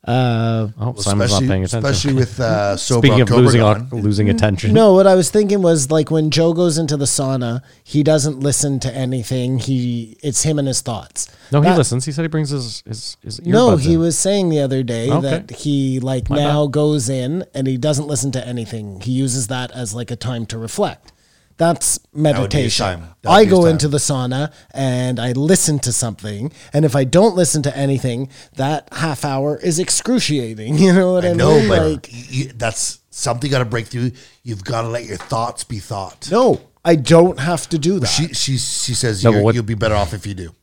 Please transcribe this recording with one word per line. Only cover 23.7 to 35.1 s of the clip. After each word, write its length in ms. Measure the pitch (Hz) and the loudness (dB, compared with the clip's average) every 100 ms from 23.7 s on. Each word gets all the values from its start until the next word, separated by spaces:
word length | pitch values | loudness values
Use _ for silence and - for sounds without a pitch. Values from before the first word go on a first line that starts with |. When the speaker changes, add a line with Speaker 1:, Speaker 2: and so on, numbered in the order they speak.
Speaker 1:
into 160 | 160 151 | 2 0
the 100 | 143 | 0
sauna 540 | - 139 123 131 151 - _ | -2 -2 -2 -4 -6 -10 _
and 480 | - 135 127 127 120 | -4 -2 -2 -2 -2
I 140 | 120 | -2
listen 480 | 123 151 185 - 147 | 0 2 2 2 -2
to 120 | 127 | -2
something. 600 | - 117 98 107 101 135 - - | -4 -4 -6 -10 -8 -8 -12 -4
And 120 | 147 | 0
if 100 | 151 | 2
I 80 | 143 | 2
don't 320 | 135 170 220 | 2 4 4
listen 280 | 180 175 151 | 2 0 0
to 120 | 139 135 | -2 -2
anything, 520 | 139 135 131 120 135 - - | -2 -2 -2 -6 -8 -14 -18
that 320 | - 135 151 - | -6 -4 -4 -6
half 320 | - 156 139 | -6 -6 -4
hour 320 | 147 135 143 151 | -4 -2 -2 -2
is 240 | 180 160 | -2 -2
excruciating. 1000 | - - - 254 - 147 113 110 110 151 | -2 -2 0 0 0 -2 -4 -10 -4 2
<laughs> 100 | 190 | 4
You 40 | |
know 220 | 180 180 | 6 4
what 100 | 180 | 2
I 60 | 175 | 0
Speaker 3:
I 20 | |
know, 260 | 170 - 151 | 2 4 4
Speaker 1:
mean? 100 | 220 | 4
Speaker 3:
but 140 | - 156 | 2 2
Speaker 1:
Like, 200 | 147 - | -2 -10
Speaker 3:
y-, 120 | 117 131 131 | -20 -8 -6
y-, 80 | 135 | -6
that's 460 | 117 113 - - - _ | -4 -6 -4 -8 -8 _
something 380 | - - 120 139 | -8 -6 -4 -2
you 20 | |
gotta 140 | 135 | -2
break 240 | 117 117 107 | 0 -4 -6
through. 240 | 123 123 - - _ | -4 -6 -6 -20 _
You've 180 | 123 104 | -12 -12
gotta 240 | 98 117 117 | -6 -4 -4
let 180 | 120 | -6
your 100 | 113 | -8